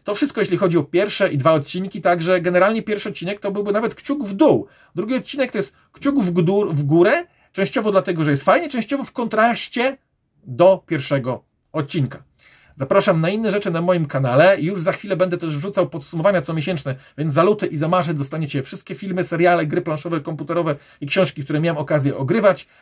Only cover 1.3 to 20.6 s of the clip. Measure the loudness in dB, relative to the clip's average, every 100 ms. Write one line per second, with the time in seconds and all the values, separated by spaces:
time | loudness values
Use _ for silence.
1.3 | 2 2 2 0 -6 -8 -2 0 0 2
2.3 | 0 2 4 4 2 -4 -6 -6 -8 -8
3.3 | -6 -6 -4 -2 -2 -2 -6 -6 -6 -4
4.3 | 2 4 4 -2 _ _ -8 -4 -4 -6
5.3 | -6 -4 -4 -8 _ _ -6 -2 0 0
6.3 | 2 2 2 0 -2 2 4 4 4 -2
7.3 | _ _ -4 -2 -2 0 0 0 0 0
8.3 | 0 4 2 2 -6 -4 -4 -6 -6 -4
9.3 | 2 2 2 -4 -2 -2 -4 _ _ _
10.3 | _ -8 4 6 6 0 -6 -2 -2 -2
11.3 | -6 _ _ _ -8 -4 -2 -2 -4 _
12.3 | _ _ _ _ -8 0 2 4 2 2
13.3 | 0 0 0 -2 -2 2 2 0 -2 0
14.3 | 6 6 4 0 -2 -2 -4 -4 -2 0
15.3 | -2 -4 -6 -4 -2 -2 -4 -10 -2 2
16.3 | 2 0 -4 -2 -4 -4 -8 -10 -6 -2
17.3 | 2 2 2 -2 -2 0 0 0 -2 -4
18.3 | -6 -4 -4 -6 -10 -12 -12 -6 -4 -4
19.3 | 2 4 4 0 -2 -4 -6 -4 -6 -6
20.3 | -10 -6 -4